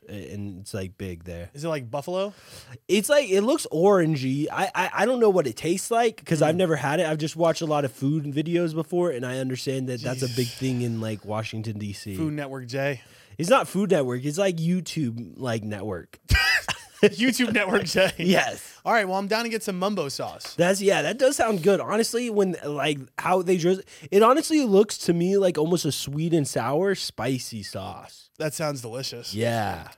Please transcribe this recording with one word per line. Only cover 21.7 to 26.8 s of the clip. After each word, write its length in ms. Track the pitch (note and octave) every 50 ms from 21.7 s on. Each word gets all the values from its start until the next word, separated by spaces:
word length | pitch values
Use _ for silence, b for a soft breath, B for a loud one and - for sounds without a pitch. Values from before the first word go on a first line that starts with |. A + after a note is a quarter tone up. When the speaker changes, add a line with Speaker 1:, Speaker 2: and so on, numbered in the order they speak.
| G3 D#3+
Speaker 1:
Honestly, 520 | A#2+ - G3+ A3 A3 - - A#3 B3 A#3
when, 260 | G#3+ G3+ G3 F#3 E3 - -
like, 340 | D3 D3 C#3+ C3+ D#3 D3+ C#3 B2+ - - -
how 240 | - E3 F#3 F#3+
they 160 | F3 F3+ F#3 F3
just, 240 | D#3 F3 F#3+ F#3 - B B B D#3 B
it 120 | F#3 G3+
honestly 400 | A3 A#3 C4+ D#4+ D4+ - D#4 D4+
looks 340 | C4+ G#3+ F#3+ G3 G#3+ G#3+ - -
to 140 | - -
me 240 | F#3 E3+ F3 F#3 G3
like 220 | G3+ G3 F3+ D3 D3+
almost 260 | D#3 E3+ F3+ D#3+ -
a 80 | D3
sweet 400 | - - - C#3 C#3 D3+ E3 E3+
and 160 | E3+ D#3+ C#3 -
sour 460 | - C3+ A2+ B2+ C#3+ D#3+